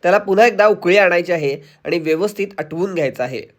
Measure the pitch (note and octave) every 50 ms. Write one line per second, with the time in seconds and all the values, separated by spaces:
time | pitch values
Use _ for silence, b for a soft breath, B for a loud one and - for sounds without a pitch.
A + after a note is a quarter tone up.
0 | - F3 F#3 G#3 G3+ G3+ F#3+ G3 A3+ A#3+ G#3+ F#3+ G#3 G#3+ G#3 G3+ - F3 F#3 G3+
1 | G3 F3+ F3 F3 F3 F3 F3 E3 D3+ C#3 C3+ D3+ b b b b b D3+ E3 F3
2 | D#3 D#3+ D#3 D#3+ F#3+ G#3 G#3 - G3 G3 - - D3+ D3+ E3 E3 F#3 G3+ F#3 E3
3 | D3+ C3 A2+ - B2+ B2+ E3 - - - _